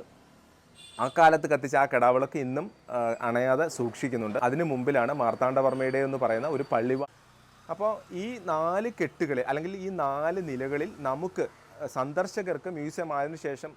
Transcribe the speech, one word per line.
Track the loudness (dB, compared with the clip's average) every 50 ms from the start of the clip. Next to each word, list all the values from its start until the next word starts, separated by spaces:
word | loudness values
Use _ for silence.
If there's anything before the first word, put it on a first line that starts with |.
| -2 -4 -20 -20 -20 _ -20 -20 _ _ _ _ _ _ _ -20 -20 -14 -6 -4
ആ | -4 0 6 8
കാലത്ത് | 8 8 8 6 4 2
കത്തിച്ച | 0 0 0 2 2
ആ | 2 4
കെടാവിളക്ക് | 4 4 4 6 6 6 4 2 0 -2 -4
ഇന്നും, | -4 -4 -4 -4 -6 -6 -10 _ _ -6
ആ, | -4 -2 0 0 0 -2
അണയാതെ | 0 0 2 2 4 4 2 2 2 0
സൂക്ഷിക്കുന്നുണ്ട്. | -2 -2 -4 -4 -4 -4 -6 -4 -2 -2 -4 -2 -2 0
അതിന് | 0 2 2 2 0
മുമ്പിലാണ് | 0 0 -2 0 2 2 2 2 2 0
മാർത്താണ്ഡവർമ്മയുടെ | 0 0 0 2 2 2 2 2 4 4 2 2 2 0 0 0 0
എന്ന് | 0 0 0 0
പറയുന്ന | 0 0 0 0 0 -2
ഒരു | -2 -2 -2 0
പള്ളി. | 0 0 2 2 0
വ-, | -2 -2 -6 -10 -16 _ _ -20 -20 -20 -20 -20 -18 -12 -10
അപ്പോൾ | -6 -4 -2 -2 -2 -4 -8 -12 -10
ഈ | -8 -8 -8 -8 -8 -4
നാല് | -2 -2 0 0 0 0 0 -2 -2 -2 -2
കെട്ടുകളെ | -4 -4 -2 -2 -2 -2 0 0 0 0
അല്ലെങ്കിൽ | -2 -2 -2 -6 -8 -6
ഈ | -6 -6
നാല് | -4 -2 0 0 0 0 0 -2 -2 -2 -4 -4
നിലകളിൽ | -4 -4 -4 -2 -2 -2 -4 -4 -6 -6 -4 -4
നമുക്ക് | -2 -2 -4 -6 -4 -4 -4 -4 -6 -12 -20 -20 -14 -10 -10 -8 -4
സന്ദർശകർക്ക് | -4 -4 -2 -2 -2 -2 -2 -4 -6 -4 -4 -4 -6 -6 -8
മ്യൂസിയം | -8 -8 -8 -8 -6 -6 -6 -4 -2 -2
ആയതിനു | -2 -4 -6
ശേഷം, | -6 -6 -6 -6 -8 -10 -14 -16